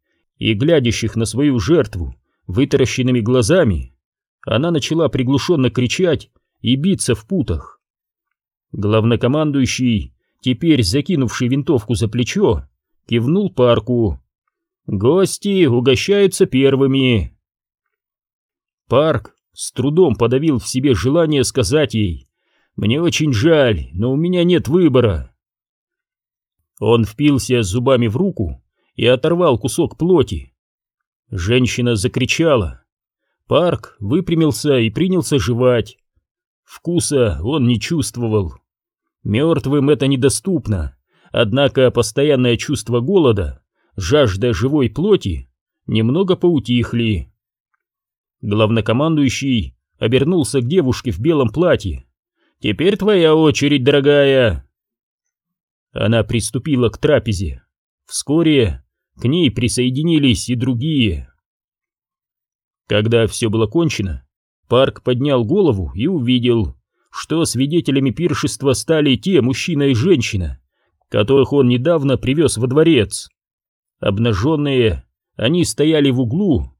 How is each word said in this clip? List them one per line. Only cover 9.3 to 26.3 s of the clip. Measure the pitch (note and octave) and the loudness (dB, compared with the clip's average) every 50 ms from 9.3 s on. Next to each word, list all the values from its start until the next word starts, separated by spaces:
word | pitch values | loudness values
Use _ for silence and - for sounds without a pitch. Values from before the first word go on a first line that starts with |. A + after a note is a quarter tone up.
| C#3 D#3 D#3 D3+ C#3 C#3 B2+ - - - C3 B2 A#2 G2+ - - - _ _ _ _ _ | 0 0 0 0 0 0 -2 -2 -2 -2 0 0 0 -2 -4 -6 -14 _ _ _ _ _
теперь | - - - - E3+ E3 D3+ C3 A2 | -4 -4 -4 0 2 2 2 2 2
закинувший | E2+ G#2 D3 C#3+ - F#3 C#3+ C3 G#2+ - - B2+ | 0 -2 -2 -2 -2 -2 0 -2 -2 -2 -4 -2
винтовку | A#2+ C3 C#3+ C#3 - E3 A#2 - - B2 | -2 -2 -2 0 0 0 0 0 -2 -2
за | F#2 A2+ G#2 | -2 -2 -2
плечо, | - B2 B2 - - G3 G#3 C#3+ G#2 C#2+ - - _ _ _ _ _ _ _ | -2 -2 -4 -2 0 0 0 2 0 -2 -6 -10 _ _ _ _ _ _ _
кивнул | - A#2 A#2 A2+ C3 E3 G3+ G#3 F3+ | -4 -2 -2 0 0 0 0 -2 -2
Парку. | - - B2 A#2+ A#2 A2 G#2+ - B2 A#2+ A2+ G2 C#2+ - - _ _ _ _ _ _ _ _ _ _ _ _ | 0 2 2 4 2 2 0 0 0 0 0 0 -2 -6 -12 _ _ _ _ _ _ _ _ _ _ _ _
"Гости | - - G2 G2+ B2+ D#3+ F#3+ F#3+ - - - - G3+ G3 F#3+ F3 | -8 -4 0 0 2 2 2 0 0 -2 -6 -4 -2 0 2 2
угощаются | C3 A#2 B2+ A#2+ C3+ C3 - - - G3+ G3+ G3+ F#3 - - F#3+ | 2 2 2 2 2 0 2 0 0 2 2 2 2 2 0 0
первыми". | - - C3 C3+ C3+ C3+ C3 C#3 C3+ C3+ C3+ C3+ B2+ A#2+ G2+ D2+ - - _ _ _ _ _ _ _ _ _ _ _ _ _ _ _ _ _ _ _ _ _ _ _ _ _ _ _ _ _ _ - | 0 2 2 2 2 4 2 2 2 2 2 2 2 2 0 -2 -4 -10 _ _ _ _ _ _ _ _ _ _ _ _ _ _ _ _ _ _ _ _ _ _ _ _ _ _ _ _ _ _ 0
Парк | A#2+ C3 D3+ D#3+ D3 A2 - - _ _ _ _ _ | 0 2 2 2 0 -2 -6 -10 _ _ _ _ _
с | - - - | -16 -16 -8
трудом | - - A#2+ C#3+ D3+ F3 F#3 D3 A#2 | -6 -2 -2 0 4 4 4 4 4
подавил | - A#2 A#2 B2 C3+ D#3 D#3+ C#3 A2+ | 2 2 2 2 0 0 0 0 -2
в | - | -4
себе | - - C3 C3 D3 B2 | -4 -4 -2 0 2 2
желание | E2+ A2 C3 D3 F3 E3 D#3 D3+ C#3 A#2+ | 2 0 0 2 2 2 2 2 0 0
сказать | - - C3+ A#2+ E2 C3 D#3 D3 - - | 0 0 -2 -2 0 0 0 0 0 0
ей: | A2+ G#2 F#2 E2 - - _ _ _ _ _ _ _ _ _ _ | -2 -2 -2 -4 -8 -12 _ _ _ _ _ _ _ _ _ _
"Мне | - F#2 G#2 B2 D3+ | -4 -2 -2 0 0
очень | E3+ E3 - - D#3+ D3+ B2+ | 0 -2 -2 -2 -2 -2 0
жаль, | G2+ A2+ E3+ E3 D3+ C3+ B2 G#2+ D#2+ B1+ A#1+ C#2+ | 0 2 2 2 4 4 2 0 -2 -4 -8 -6
но | F2+ A2+ B2+ | -4 -4 -2
у | C3+ | -2
меня | D3 E3 F3 F3+ F3+ E3+ | -2 -2 -2 0 0 2
нет | F3 F3+ D#3+ - | 2 2 0 0
выбора". | A#2+ D3 F#3 F3+ D3+ B2 B2+ A#2+ G#2+ E2+ D2 B1+ - _ _ _ _ _ _ _ _ _ _ _ _ _ _ _ _ _ _ _ _ | 0 2 2 2 4 4 4 2 2 0 -4 -8 -12 _ _ _ _ _ _ _ _ _ _ _ _ _ _ _ _ _ _ _ _